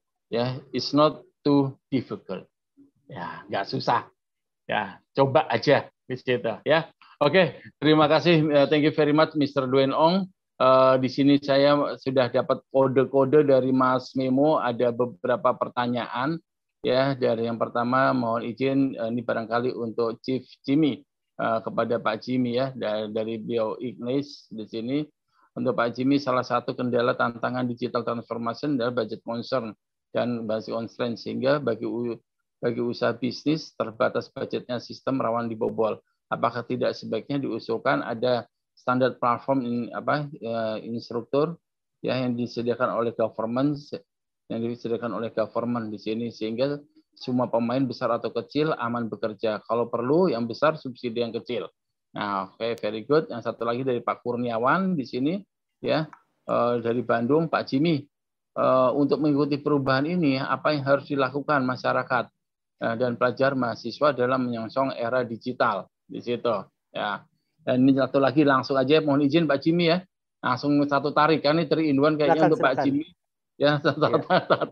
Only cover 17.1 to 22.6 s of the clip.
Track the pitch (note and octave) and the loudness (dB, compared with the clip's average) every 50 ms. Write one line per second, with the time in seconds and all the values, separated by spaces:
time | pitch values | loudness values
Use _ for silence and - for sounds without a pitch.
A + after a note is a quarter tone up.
17.1 | C3+ B2 B2+ A#2+ A#2 A2+ A#2 A#2 A#2 A2 A#2 A2+ - A#2+ A#2 A#2+ B2+ C3 C3+ C3+ | 0 0 0 0 0 0 -2 -4 -4 -4 -4 -4 -2 -2 0 2 2 2 4 2
18.1 | C3 B2+ A#2+ A2+ A2+ A#2 A2+ A#2+ G#2+ - C3 C3+ C3+ C#3 C3+ C3+ - - A2+ A2+ | 2 0 0 -2 -2 -4 -4 -6 -4 -2 -2 0 2 2 0 0 -2 -4 -4 -4
19.1 | A#2+ A#2+ A2+ B2+ A#2 A2+ A2+ G#2 A2+ A#2+ A#2+ B2 - G2+ A#2+ A2+ G#2 A#2 A#2 A2+ | -4 -4 -4 -4 -4 -4 -4 -2 -2 -2 -2 -2 -4 -6 -6 -6 -2 -2 -2 -2
20.1 | A2+ - - C3 C3 B2 - - - - - C#3 C#3 D#3 D#3+ C#3 A2+ - - _ | -4 -6 -6 -4 -4 -4 -6 -10 -20 -10 -2 0 2 2 2 2 0 -4 -10 _
21.1 | _ _ _ _ _ - A#2 A#2 A2+ A2+ - A2+ G#2+ A#2 A#2 A2+ A#2+ A#2 - A2 | _ _ _ _ _ -4 -2 -2 -2 -2 -4 -4 -4 -2 -2 0 -2 -2 -2 -2
22.1 | G#2+ G#2+ - B2+ B2+ B2+ B2+ A#2+ A#2 B2 | -4 -4 -4 -2 -2 0 0 0 0 -2